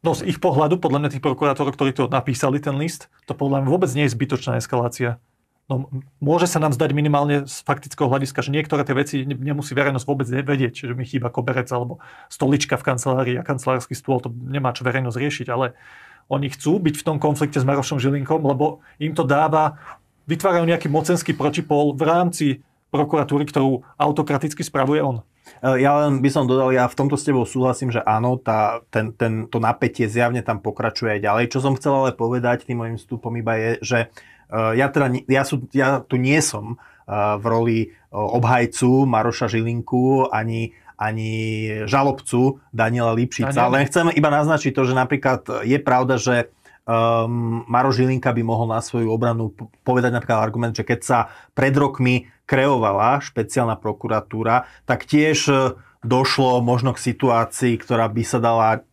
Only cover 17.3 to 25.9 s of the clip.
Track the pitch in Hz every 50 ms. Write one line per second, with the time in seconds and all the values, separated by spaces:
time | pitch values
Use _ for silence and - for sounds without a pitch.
17.3 | 147 147 156 143 151 147 127 131 143 139 135 - 160 139 120 139 139 143 135 -
18.3 | 156 160 156 135 143 131 147 156 151 - _ - - _ 147 156 160 165 165 131
19.3 | 143 143 156 160 156 156 156 151 151 - - - - - _ _ _ _ _ -
20.3 | 160 165 - 190 180 175 170 165 170 165 - 151 143 156 151 156 180 170 - -
21.3 | 160 - 135 156 165 170 165 - 151 143 147 147 135 131 160 156 165 175 180 175
22.3 | 175 - 156 143 131 - - _ _ _ _ _ - 147 151 147 170 156 139 143
23.3 | 147 143 147 147 - 147 135 135 135 123 - - - _ 147 147 151 151 151 -
24.3 | 147 135 - 151 151 - - - - 143 135 131 147 156 147 139 123 113 - _
25.3 | _ _ _ - - - - 131 131 127 135 139